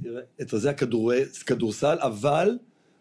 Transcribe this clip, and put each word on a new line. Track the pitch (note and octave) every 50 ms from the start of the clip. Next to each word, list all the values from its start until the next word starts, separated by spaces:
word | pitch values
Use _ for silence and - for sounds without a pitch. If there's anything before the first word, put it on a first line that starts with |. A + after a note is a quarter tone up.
תראה, | - A#2+ A#2 B2 A#2+ - _ -
את | C3+ A#2 A2+
רזי | G#2+ G#2+ C#3+
הכדורי-, | C#3 - D3 B2 A#2 A2+ A2 A#2+ B2 B2+ C3+ - - - -
כדורסל, | - B2+ A2+ A#2 G#2+ G#2+ - C#3 D3 D#3+ -
אבל | - A#2 A2 G2+ A2+ D3 D3 D#3 F3+ G#3 A#3+ B3 - _ _ _ _ _ _ _